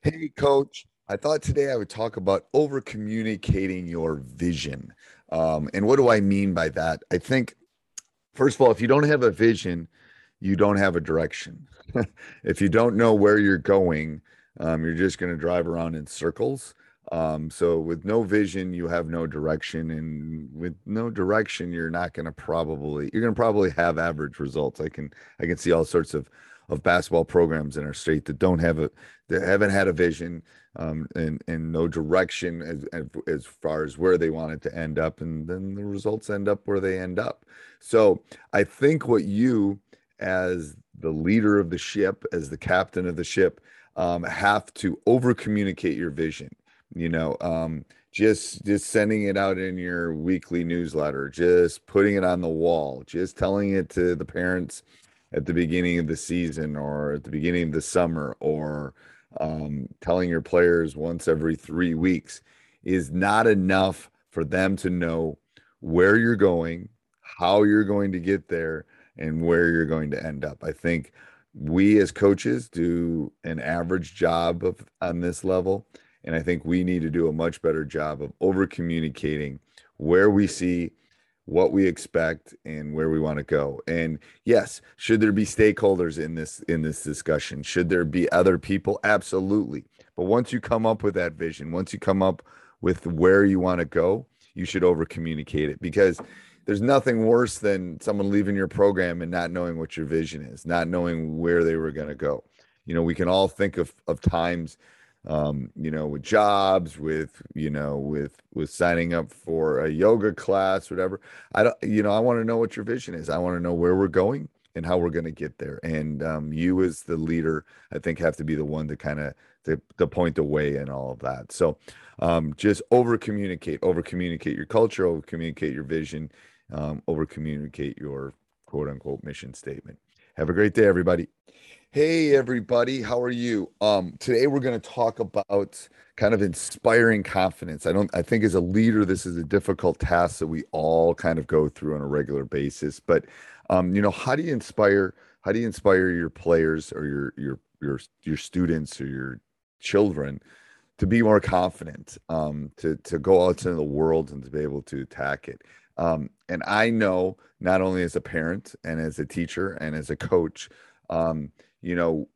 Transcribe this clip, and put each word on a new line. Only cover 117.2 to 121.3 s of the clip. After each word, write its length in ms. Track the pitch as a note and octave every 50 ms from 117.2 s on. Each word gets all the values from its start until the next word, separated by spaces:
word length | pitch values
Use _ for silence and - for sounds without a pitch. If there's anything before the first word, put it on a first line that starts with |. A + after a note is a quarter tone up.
| D#2+ D#2+ E2+ E2+ D#2 D#2+ D#2+ D2+ - _ _ - _ _
I 60 | - D#2
think, 200 | - F2 D#2+ -
have 180 | E2+ D#2+ D2+ -
to 60 | D2
be 100 | D2+ D#2
the 100 | D2 D2+
one 240 | D2 D2+ D#2 D#2 D2
to 80 | D2
kinda, 380 | - - D2+ D2 D2+ D2 C#2 C#2 _ _ _ _ _ _
to, 160 | D2+ D#2+ D2 _ _ _ -
to 80 | F2 D2
point 260 | - F2+ F2 E2+ D2
the 80 | -
way 340 | D2+ D2 D2 D2+ D2 C#2+ C#2+
and 140 | C#2 C#2 C2+
all 220 | C2+ C2+ C2 C2
of 80 | B1+ A#1
that. 320 | A#1+ C2